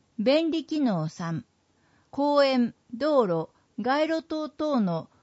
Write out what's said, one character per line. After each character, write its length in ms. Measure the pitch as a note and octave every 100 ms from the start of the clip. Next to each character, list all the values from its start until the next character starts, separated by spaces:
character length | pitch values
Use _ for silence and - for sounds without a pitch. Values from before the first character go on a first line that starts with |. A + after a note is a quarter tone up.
| _ -
便 320 | G#3+ D4+ E4
利 160 | D#4+ -
機 160 | D#4
能 260 | B3+ F3 D#3+
三、 360 | - E3+ D#3+ - _ _ _ _ _ _
公 340 | - D4 C#4+
園、 300 | C4+ C4 A#3+ - _
道 340 | A#3 D4 C#4 G#3
路、 220 | E3 - _ _ -
街 280 | A#3 C#4+ D#4
路 160 | D#4+
灯 260 | - D#4 D4+
等 320 | - D4+ C4+
の 280 | F#3+ E3 - _